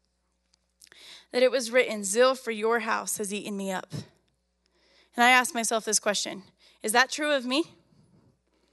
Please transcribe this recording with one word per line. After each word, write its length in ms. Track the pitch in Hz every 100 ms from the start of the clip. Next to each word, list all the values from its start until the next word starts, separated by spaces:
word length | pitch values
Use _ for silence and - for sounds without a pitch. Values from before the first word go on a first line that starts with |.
| _ _ _ _ _ _ _ _ - - - - -
that 100 | 247
it 80 | 254
was 220 | 262 226
written, 320 | 247 - 214
"Zeal 320 | 196 214 262 254
for 160 | 226
your 280 | 220 226 233
house 360 | 220 208 196 -
has 180 | 202
eaten 220 | 208 - 196
me 160 | 190
up." 200 | 185 - - - _ _ _ _ _ _ _ _ _ _ -
And 80 |
I 60 | 240
ask 220 | 254 247
myself 320 | 247 220 226
this 140 | 220 208
question, 460 | 214 202 - 190 190 _ _ _
is 120 | 214
that 180 | 240 262
true 220 | - 302
of 120 | 285
me? 280 | 247 269 339 - _ _ _ _ _ _ _ _ _